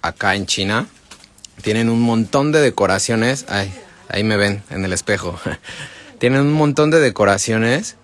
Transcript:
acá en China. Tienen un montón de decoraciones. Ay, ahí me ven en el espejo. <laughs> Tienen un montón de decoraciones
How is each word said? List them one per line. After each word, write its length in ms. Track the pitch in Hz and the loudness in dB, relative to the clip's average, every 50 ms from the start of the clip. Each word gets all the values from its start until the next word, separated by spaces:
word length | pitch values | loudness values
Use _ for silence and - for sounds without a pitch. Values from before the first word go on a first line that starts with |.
| - | -4
acá 320 | 82 - - - 101 95 | -6 -6 -2 -2 -2 -2
en 120 | 101 95 | -2 -2
China. 420 | - - - 98 98 104 117 202 - - - _ _ - - - _ _ - _ - _ - 98 | -4 -4 -4 -2 -2 -2 -2 -4 -6 -12 -20 _ _ -20 -20 -20 _ _ -20 _ -20 _ -10 -4
Tienen 260 | 107 107 113 117 113 | -2 -2 0 0 0
un 120 | 117 117 | 2 2
montón 500 | 120 117 117 113 113 98 - 139 139 151 | 2 2 2 0 0 0 0 0 0 4
de 100 | 151 156 | 4 4
decoraciones. 840 | 147 127 - - 101 92 95 95 - - 117 110 113 123 135 139 - - | 4 4 2 2 0 2 2 0 0 -2 0 0 0 0 -2 -4 -6 -6
Ay, 240 | - 101 98 98 92 - - - - - - - | -4 -4 -4 -4 -8 -14 -20 -20 -20 -20 -14 -8
ahí 160 | - - 107 | -6 -2 0
me 120 | 110 107 | 0 2
ven 280 | 101 101 101 101 101 101 - | 2 2 0 0 -4 -8 -10
en 140 | 131 95 95 | -8 -6 -4
el 80 | 92 90 | -4 -4
espejo. 460 | 85 - - 104 92 - 87 85 87 - - 76 - _ - - - | -4 -2 -2 -4 -2 -2 -8 -10 -8 -8 -8 -8 -8 _ -18 -16 -16
<laughs> 400 | - - - - - - - - | -16 -16 -18 -20 -20 -20 -8 -2
Tienen 220 | - 120 131 135 | 0 2 2 2
un 140 | 139 143 151 | 2 2 2
montón 360 | 156 151 147 139 - 151 151 | 2 2 2 2 2 2 4
de 80 | 156 165 | 4 4
decoraciones 960 | 151 123 107 - 107 98 101 98 - - 110 110 113 117 123 156 220 - - _ | 4 4 2 2 2 4 4 2 0 0 0 0 2 2 0 0 -2 -8 -14 _